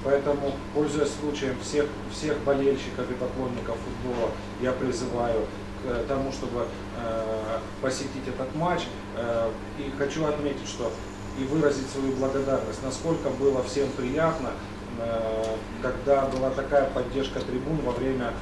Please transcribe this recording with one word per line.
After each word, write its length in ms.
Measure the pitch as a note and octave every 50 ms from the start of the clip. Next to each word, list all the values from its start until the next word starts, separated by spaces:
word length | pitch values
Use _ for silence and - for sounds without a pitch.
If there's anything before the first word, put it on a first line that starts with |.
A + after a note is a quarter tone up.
| -
Поэтому, 480 | C3+ C#3 C#3+ C#3+ D3 C#3+ C#3+ C#3 C#3 C#3 - - - -
пользуясь 360 | D3 D3+ D3 C#3+ D3+ C#3+ C#3 - -
случаем, 360 | D3 D3 C#3+ - C#3 C3 B2 -
всех, 240 | - - - D3 D3 D3 - - - -
всех 260 | - - D3+ D3+ C#3+ -
болельщиков 720 | - C3+ C#3+ C3+ C#3 C#3 C3 B2 - - - B2+ B2 B2
и 40 | B2
поклонников 640 | B2 B2+ B2 - C3 C3 B2 A#2+ A#2 G2+ G2 F#2+
футбола 540 | - - - - - - B2+ A#2+ A#2+ A2+ A2 G#2+ - - - - -
я 120 | B2 B2+
призываю 760 | B2+ B2 C3+ B2+ A#2 - C3 A#2+ A#2 A#2+ A#2+ A#2 A2+ A2 G#2 - - - - - - - -
к 220 | B2+ A#2+ A#2 A2+ -
тому, 240 | C#3 B2+ C3+ C3+
чтобы, 340 | C3 - C3+ A2+ A#2 A#2+ A2+ G#2 - - - - - A#2
э, 600 | A#2 A2+ A2+ A2+ A2 A2 A2+ A2 G#2 A2 A2+ A2 - - - -
посетить 460 | - C3 B2+ - C3+ B2+ - C3 -
этот 280 | C3 A#2+ B2+ C3 - -
матч. 260 | D3+ E3 - E3 E3 - - - - - - -
Э, 340 | A#2 A#2 A#2 A#2 A2+ A2+ A2+ G#2+ G#2 G2+ G2+ G#2 -
и 140 | C#3 C3+ C3+
хочу 280 | C#3 C#3+ C#3 - D#3+ D#3
отметить, 440 | D3 D3 D3 D3 C#3+ C3+ - - -
что 220 | - - A#2+ G#2 - - - - - - - - - C3
и 60 | C3+
выразить 440 | B2+ D3 D#3+ D3 C#3+ C#3 C3+ B2+ -
свою 220 | - C3+ C3+ C3+ C3+
благодарность, 680 | B2+ C3+ C3 C3+ C#3 C3+ C3+ C3 B2 A2+ - - -
насколько 480 | C3 C3 A#2+ - - E3 E3 D#3 - C#3
было 320 | B2+ A#2+ C#3 C#3 C3 B2+
всем 260 | B2 - - C#3+ C3+ B2
приятно, 600 | - B2+ B2 B2+ C3+ D#3 E3 E3 D#3+ - C3 A#2 - - - - - - - - A#2+ A#2
э, 580 | A#2 A#2 A2+ A2+ A2+ A2+ A2+ A2+ A2+ A2 A2 A2 - - - -
когда 400 | - B2+ B2+ A#2+ - C#3 C#3 C#3 C3+
была 240 | C3+ B2+ C3 C3 C3
такая 400 | - C#3+ - - D3 C#3 C3 B2+
поддержка 500 | - C3 B2 A#2 - C#3 C3+ - - B2+
трибун 360 | - - B2 B2+ C3+ D3 D#3+ D3+ C3
во 80 | B2
время 400 | B2 B2+ C3 C3+ C3 B2+ B2 A#2 A2 -